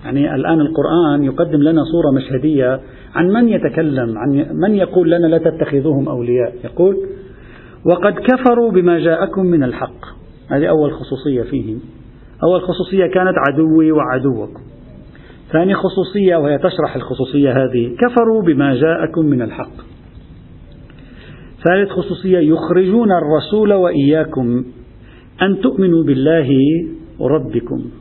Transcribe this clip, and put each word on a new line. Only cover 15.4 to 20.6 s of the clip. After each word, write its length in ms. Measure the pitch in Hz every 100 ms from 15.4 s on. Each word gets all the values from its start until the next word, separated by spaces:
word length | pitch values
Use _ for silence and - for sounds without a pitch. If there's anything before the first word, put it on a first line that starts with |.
| -
ثاني 220 | 160 180
خصوصية، 600 | 190 190 190 180 208 190 170
وهي 220 | 147 143
تشرح 380 | 175 165 147 135
الخصوصية 540 | - 123 127 147 139
هذه: 460 | 127 131 123 120 120
"كفروا 440 | 240 240 226 220
بما 320 | 175 139 139
جاءكم 520 | 127 156 165 160 165 160
من 160 | 131
الحق". 300 | 113 - 127 - - - - - - - - -